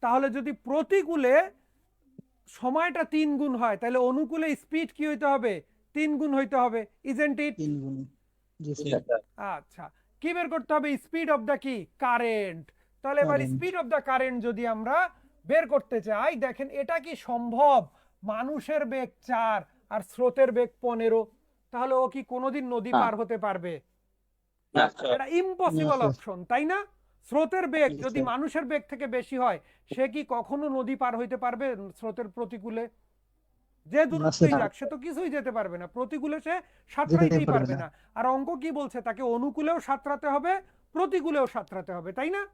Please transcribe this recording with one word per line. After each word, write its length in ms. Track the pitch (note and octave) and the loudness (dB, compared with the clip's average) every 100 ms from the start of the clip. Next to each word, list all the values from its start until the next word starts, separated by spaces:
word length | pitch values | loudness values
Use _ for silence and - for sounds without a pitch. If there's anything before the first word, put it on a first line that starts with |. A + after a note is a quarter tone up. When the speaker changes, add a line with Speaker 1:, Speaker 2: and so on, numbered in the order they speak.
Speaker 1:
তাহলে 280 | A#3+ B3+ C#4 | 4 2 2
যদি 220 | B3 B3+ | -2 -6
প্রতিকূলে 1000 | C4 - C#4+ D#4+ G4 D#4 E4 B3+ C#4 F#4+ - _ _ _ _ _ - - _ _ | -8 -4 -2 2 2 2 2 6 6 4 -4 _ _ _ _ _ -20 -20 _ _
সময়টা 560 | - B3 C#4 F4 E4+ | -6 -2 2 0 0
তিন 340 | D#4+ D#4 D#4 C#4+ | 0 2 2 2
গুণ 180 | D4 B3+ | 0 2
হয়, 220 | A#3 G3+ | 0 0
তাহলে 200 | A#3 B3+ | 0 2
অনুকূলে 580 | B3 B3+ C#4+ D#4 D#4+ C#4+ | 2 2 -2 -2 -2 -2
স্পিড 360 | - D#4 E4 | -2 -4 -4
কি 160 | - D4+ | -4 -4
হইতে 180 | D4 C#4+ | 0 2
হবে? 360 | C#4 A#3+ F#3 - _ _ | 2 0 -4 -8 _ _
তিন 240 | D4 D#4 D4 | -2 0 0
গুণ 180 | D4+ C4+ | 0 0
হইতে 200 | C4+ C4+ | 2 2
হবে, 300 | B3 A3+ G#3 _ C4 | 2 0 -6 _ -6
isn't 300 | B3+ D4 C#4 | 0 0 2
it? 180 | D4 - | -2 -2
Speaker 2:
তিন 260 | D3+ D3 | -4 -4
গুণ। 240 | C3+ C3+ C3+ _ _ _ _ _ | -4 -8 -10 _ _ _ _ _
জি, 140 | D3 C#3+ | -8 -6
স্যার। 260 | D3 A#2 - A#2 - - | -2 -2 0 -4 -4 -12
Speaker 1:
আচ্ছা, 540 | G3+ E3 - - E3+ _ _ _ | -8 -8 -10 -18 -18 _ _ _
কি 120 | D#4 | -6
বের 160 | F4 F4 | -4 -2
করতে 240 | D#4+ A#3+ | -4 0
হবে? 200 | D4+ D4 | 0 2
Speed 340 | C#4 - D#4+ D#4+ | -4 -4 -4 0
of 120 | D4 A3 | 0 0
the 140 | C#4 | -2
কি? 260 | C4+ B3 D#3+ _ | -2 -8 -8 _
Current। 720 | B3+ A#3+ A#3 A3 G3+ E3 D3+ _ _ _ | 0 2 2 0 -2 -8 -16 _ _ _
তাহলে 200 | F3+ F#3+ | -4 2
এবার 180 | E3+ D3 | 2 2
Speaker 2:
Current। 220 | - C3 | 0 -2
Speaker 1:
speed 200 | F4+ F#4 | -2 -4
of 80 | C4 | 0
the 120 | D4 C#4 | 0 2
current 360 | C4 C4 B3 | 0 0 -2
যদি 260 | A#3 G#3+ A#3+ | -4 -2 -2
আমরা 420 | A3 A3 D4 F4+ - _ _ D#3+ | -2 0 0 0 -4 _ _ 2
বের 200 | D4 D4+ | 2 4
করতে 340 | C#4+ C#4 A#3 | 0 0 -4
চাই, 340 | F#3+ G#3 C4+ D#4 | -2 0 0 0
দেখেন 340 | C4 A#3+ C#4 | -2 -4 -8
এটা 300 | C#4 C4+ E4 | -4 -2 -2
কি 160 | C4+ D4+ | -4 -12
সম্ভব? 720 | - A#3+ A#3+ A#3 D4 C4+ E3 _ _ _ | -6 -4 -2 6 8 8 4 _ _ _
মানুষের 640 | G3 A3 B3+ D4+ - D4+ C#4+ | -8 -6 -4 -6 -2 -2 -2
বেগ 240 | C4 B3+ _ - | -4 -6 _ -4
চার 340 | A#3+ A3+ G#3+ - _ _ | 0 2 0 -4 _ _
আর 120 | G#3+ | -6
স্রোতের 500 | F#3 - B3 B3 C4 | -6 0 0 4 4
বেগ 180 | A#3 A#3+ _ | 4 0 _
পনেরো, 460 | B3 A#3 A3+ A3+ A3 _ _ _ _ | -4 0 4 4 2 _ _ _ _
তাহলে 220 | - C4 | -4 0
ও 140 | C4 B3+ | 2 2
কি 160 | C4+ | -2
কোনোদিন 440 | B3 B3 C4 C4+ B3+ | -8 -4 -2 -2 -4
নদী 240 | A#3+ G#3+ | -4 2
Speaker 3:
না। 80 | B3 | 2
Speaker 1:
পার 160 | A#3 G#3+ | 2 0
হতে 220 | G#3+ A3 | -4 -2
পারবে? 440 | G#3 F#3 F3 D#3 _ _ _ _ _ _ _ _ _ - | -2 -4 -6 -10 _ _ _ _ _ _ _ _ _ 2
Speaker 3:
না, 140 | - | 2
স্যার। 220 | - - | 2 -2
Speaker 1:
এটা 140 | - C4+ | 0 0
ইম্পসিবল 640 | E4+ F#4+ F4+ F4+ D#4 G#3+ | 0 0 2 0 2 2
Speaker 2:
না, 60 | C#4 | 4
স্যার। 140 | D#3 | 2
Speaker 1:
অপশন, 360 | C3 - F3+ F3+ | 0 -8 -12 -2
তাই 200 | - D4+ | 0 0
না? 200 | F#4+ G4+ _ _ _ | -2 -4 _ _ _
স্রোতের 440 | - C4+ D#4+ F#4 F4 | -2 0 2 0 0
বেগ 240 | D#4 D4 | 2 2
Speaker 2:
জি, 60 | C#3+ | 2
Speaker 1:
যদি 120 | B3+ | -4
Speaker 2:
স্যার। 140 | A3+ | -2
Speaker 1:
মানুষের 420 | C4 B3 D4+ D#4 C#4 | -2 -2 -2 -4 -2
বেগ 160 | D4 D4 | -4 -6
থেকে 180 | C4 C4 | -10 -4
বেশি 300 | B3 A#3+ C4+ | -4 -4 0
হয়, 220 | B3 F3 _ _ _ - | 0 0 _ _ _ -2
সে 120 | C4 | -2
কি 180 | A#3+ D4 | -2 -4
কখনো 400 | A#3+ A#3 C#4+ D4+ | -4 -4 -4 -2
নদী 260 | C4+ A#3+ C4+ | -2 -4 -2
পার 220 | B3+ A#3 | -2 -2
হইতে 200 | A#3+ B3+ | -4 -4
পারবে 380 | B3 A#3+ C4+ A3+ | -4 -4 -4 -6
স্রোতের 520 | G3 - A3+ G#3+ A3 | -10 -10 -10 -8 -10
প্রতিকূলে? 600 | F#3 A3+ A3+ G#3 A3+ A3+ _ _ _ _ _ _ _ _ _ - | -8 -10 -8 -8 -8 -8 _ _ _ _ _ _ _ _ _ -2
যে 120 | E3 | 2
Speaker 2:
না, 80 | D#4 | 2
Speaker 1:
দূরত্বই 420 | D#3+ D#3 D#3+ D#3+ | 4 0 6 6
Speaker 2:
স্যার। 140 | C#3 | 6
Speaker 1:
যাক, 120 | G3+ | 2
সে 120 | - C#4+ | -4 -8
তো 120 | C#4+ | -8
কিছুই 320 | C#4 D4 F4+ | -8 -6 -4
যেতে 220 | C#4+ B3+ | -4 -4
পারবে 260 | A#3 G3 F3 | -4 -4 -6
না, 100 | F3 | -10
প্রতিকূলে 520 | A#3+ B3 D4+ C#4+ D#4 | -8 -6 -4 -4 -4
সে 220 | - F4+ - _ _ | -4 -6 -6 _ _
সাঁতরাইতেই 520 | - D4 D#3+ D#3+ D#3+ | -4 2 4 6 4
Speaker 2:
যেতে 120 | D3 | 4
Speaker 1:
পারবে 80 | C3 | 2
Speaker 2:
পারবে 140 | B2+ | 0
Speaker 1:
না। 60 | C3+ | -4
Speaker 2:
না। 120 | E3 _ _ - | -8 _ _ -2
Speaker 1:
আর 100 | A#3+ | 0
অঙ্ক 300 | C4 C#4 E4 | 0 -2 -6
কি 160 | D#4 | -6
বলছে? 300 | D4 C#4+ B3+ | -4 -6 -6
তাকে 220 | A#3 A3 | -8 -4
অনুকূলেও 560 | C4 A#3 C4+ C4 D4+ E4+ | -2 0 -2 -2 -2 -2
সাঁতরাতে 480 | - C#4 C#4+ C#4+ D4 | -2 -4 -2 -4 0
হবে, 340 | C#4+ E4+ F#4+ F#4+ _ _ | 0 0 -2 -4 _ _
প্রতিকূলেও 560 | D#4+ F4+ F4 D4+ D4 C4 | -2 0 0 0 0 0
সাঁতরাতে 460 | A#3+ G3 F#3+ F#3 | -2 -8 -10 -8
হবে, 200 | F3+ E3+ | -8 -8
তাই 160 | F#3+ D4 | -4 -4
না? 180 | G4 G4+ | -4 -6